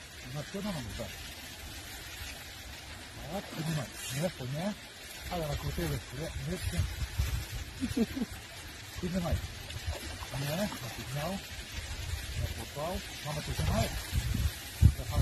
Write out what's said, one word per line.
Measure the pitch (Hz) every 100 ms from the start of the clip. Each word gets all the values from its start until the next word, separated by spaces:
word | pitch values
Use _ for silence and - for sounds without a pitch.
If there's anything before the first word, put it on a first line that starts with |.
| - - 127
Вона | 143 -
все | 196
одно | 208
нам | 165 113
здасть. | - 101 - - - - - - - - - - - - - - - - - - - - - 127
Так, | 190 - -
піднімай. | 156 156 110 - -
Ні, | 131 175 -
то |
ні. | 127 147 196 202 - - - - -
Але | 180 151
накрутили. | 139 147 - 165 139 - 127
Ні, | 156 - 139
нижче. | 180 - 175 - - - - - - - - - - 262 - 226 277 233 - - - - - - -
Піднімай. | 180 180 165 - - - - - - - - - - 131
Ні, | 143 165
не | 208 - 120 110
підняв. | 113 139 160 190 - - - - - - - - - -
Не | - -
попав. | 107 139 160 196 - - 143
Мама, | 151 -
ти |
тримай. | 123 - 214 226 - - - - - - - - -
Тепер | - - - -